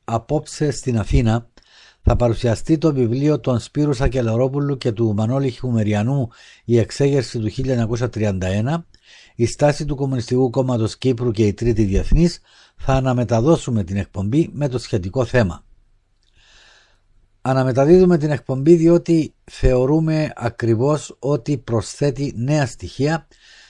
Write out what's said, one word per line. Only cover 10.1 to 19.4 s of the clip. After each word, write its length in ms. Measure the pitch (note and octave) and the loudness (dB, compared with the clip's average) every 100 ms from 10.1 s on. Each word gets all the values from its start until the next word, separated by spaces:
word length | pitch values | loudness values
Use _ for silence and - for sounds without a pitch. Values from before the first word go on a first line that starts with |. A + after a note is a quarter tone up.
| B2+ A2 B2+ B2+ | -4 -2 0 0
Κόμματος 480 | B2 B2+ A#2+ A2 - | 0 -2 0 -2 -2
Κύπρου 340 | C3 A#2+ B2 | -2 -2 -2
και 160 | G#2 G#2 | 0 0
η 60 | |
Τρίτη 300 | - A#2 G#2+ | 0 0 0
Διεθνής, 560 | G2+ F#2+ - D3 E3+ - _ _ _ - | 2 0 2 4 4 0 _ _ _ -8
θα 160 | - | -2
αναμεταδώσουμε 920 | C3+ C3 B2 A#2 A2+ C3+ E3 - A2+ | 0 0 0 0 2 2 2 0 -4
την 140 | F2 G2 | -2 -4
εκπομπή 520 | F#2 G#2 G2 C#3+ E3 | -4 -6 -2 0 0
με 140 | C3+ C#3+ | -2 -4
το 100 | B2 | -4
σχετικό 480 | - A2+ F#2 C3 A#2 | -4 -6 -4 -4 0
θέμα. 400 | B2+ F#2+ - - _ _ _ _ _ _ _ _ _ _ _ _ _ _ _ _ _ | 0 0 -2 -16 _ _ _ _ _ _ _ _ _ _ _ _ _ _ _ _ _
Αναμεταδίδουμε 760 | C3 C3 C3 B2 C#3+ F#3 F3+ E3+ | -2 0 0 2 6 6 6 4
την 140 | D3+ | 0
εκπομπή 440 | C#3 - C3+ C#3+ E3+ | -4 -4 0 4 6
διότι 580 | E3 E3+ E3+ E3 C#3+ _ | 6 4 4 0 0 _